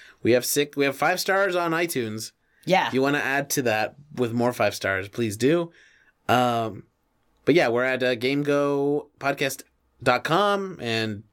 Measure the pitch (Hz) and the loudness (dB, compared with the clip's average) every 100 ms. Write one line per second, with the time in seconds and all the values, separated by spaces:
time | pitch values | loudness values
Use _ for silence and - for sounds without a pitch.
0 | - - 107 123 117 147 143 143 139 135 | -20 -4 2 2 2 -2 -2 0 -2 0
1 | 151 185 - 190 196 180 170 165 170 135 | 0 0 0 0 2 0 0 0 0 -2
2 | 113 107 - - _ _ - 180 127 127 | -4 -6 -10 -16 _ _ 0 2 2 0
3 | 139 143 113 139 143 - 120 107 107 - | 2 0 0 -2 -2 -2 0 0 -2 -6
4 | - - 120 120 120 120 104 - 98 98 | -12 -4 -2 0 0 2 0 0 -2 -2
5 | 98 - 117 104 127 170 170 - - _ | -4 -4 -4 0 2 2 0 -8 -20 _
6 | _ _ - 123 123 117 110 98 - _ | _ _ 0 2 2 0 -4 -8 -16 _
7 | _ _ _ _ - 165 131 120 131 127 | _ _ _ _ 2 4 4 2 0 0
8 | 127 120 127 143 143 143 143 143 143 143 | 0 0 0 0 0 0 0 0 0 -2
9 | - _ 139 147 139 - - _ _ _ | -4 _ -6 -2 -4 -6 -12 _ _ _
10 | 127 123 - 165 202 202 190 - 117 113 | 0 2 2 2 2 0 -4 -8 -4 -2
11 | 110 104 - | -2 -6 -12